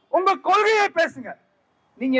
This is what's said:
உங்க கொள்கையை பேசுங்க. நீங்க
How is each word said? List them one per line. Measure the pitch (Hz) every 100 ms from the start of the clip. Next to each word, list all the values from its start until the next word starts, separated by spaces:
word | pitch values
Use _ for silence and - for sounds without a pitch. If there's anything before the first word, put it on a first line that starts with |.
| _
உங்க | 320 381 277 311
கொள்கையை | 392 415 440 403 339
பேசுங்க. | 320 277 208 - _ _ _ _ _ _
நீங்க | 262